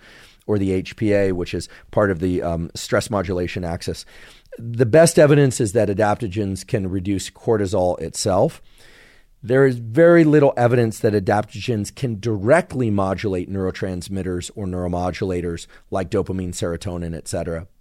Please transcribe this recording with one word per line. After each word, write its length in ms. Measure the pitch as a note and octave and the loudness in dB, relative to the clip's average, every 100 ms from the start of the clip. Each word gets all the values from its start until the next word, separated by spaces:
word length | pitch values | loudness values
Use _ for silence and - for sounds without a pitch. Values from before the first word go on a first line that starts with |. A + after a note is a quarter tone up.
| - - - _ - | -20 -20 -20 _ -4
or 120 | G#2 | 0
the 140 | G2 | 0
H 240 | F#2+ - - | -2 -4 -4
P 160 | G#2+ | 0
A, 180 | G2+ G2 | 2 2
which 220 | F2+ E2+ | 0 -4
is 160 | F2 - - - | -6 -10 -18 -4
part 200 | - G2+ | 0 2
of 80 | E2+ | 0
the, 220 | F#2 F2+ | -2 -2
um, 280 | F2 E2 E2+ - | -2 -4 -6 -10
stress 340 | - G#2+ - | -4 -2 -2
modulation 540 | G2+ F#2 F2+ F2 G2 | -4 -2 -4 -4 -6
axis? 420 | F2 F2 - D#2+ - - - - _ - | -8 -6 -8 -10 -14 -20 -20 -20 _ -14
The 280 | A#2 A#2 A#2+ | -10 -2 4
best 320 | D3 E3 - | 6 6 8
evidence 440 | D3 D3 C3+ - | 6 6 4 2
is 100 | A2 | 0
that 160 | A2 G2+ | 2 0
adaptogens 800 | G2 G#2 G#2 A2 G2 G2 F#2+ - | 2 0 0 -4 -4 -4 -6 -4
can 220 | A2+ F#2+ | -4 -2
reduce 400 | F#2+ F#2 F#2+ - | -4 -2 -4 -6
cortisol 680 | - - A2 G2 G2 F2+ - | -6 0 0 0 0 0 0
itself. 600 | D#2+ - G#2+ F#2 D#3+ - - _ - - - _ _ _ | -6 -4 0 2 0 -2 -20 _ -20 -20 -20 _ _ _
There 240 | G#2+ C3 C3+ | 0 4 4
is 120 | A#2+ | 2
very 480 | A2+ B2 E3+ E3+ D#3 | -2 4 8 8 6
little 280 | D3+ C#3 - | 6 4 4
evidence 420 | A#2+ B2 A2+ - | 2 2 2 0
that 140 | A2+ | 0
adaptogens 840 | G2+ F#2+ G#2 - G#2 B2+ A2 G2 - | 2 2 0 -2 -8 -4 -4 -4 -6
can 240 | B2+ G#2 | -6 -4
directly 720 | A#2 G#2+ G#2 E3 F3+ B2+ A#2 | -4 -2 2 2 2 -2 0
modulate 580 | G2+ F#2+ F#2 G#2+ F#2 F2+ | 0 0 -2 -2 -4 -4
neurotransmitters 1000 | G2 F#2 F#2 G2 F2+ F2 F#2+ F#2 F2+ - | -4 -4 -4 -6 -6 -8 -6 -4 -6 -8
or 120 | - F#2+ | -10 -8
neuromodulators 1000 | F2+ F2+ F2 F2+ E2+ G2 F2+ E2+ E2+ - - _ | -4 -4 -2 -4 -4 -4 -4 -4 -8 -12 -20 _
like 180 | F#2+ F2+ | -6 -2
dopamine, 400 | G#2 F2 F#2 F2+ | -2 -2 -6 -6
serotonin, 680 | E2+ F2+ E2+ G2 F2 E2+ E2 | -6 -6 -6 -8 -8 -8 -10
et 140 | - | -8
cetera. 360 | F2+ E2+ E2 - _ | -8 -6 -8 -10 _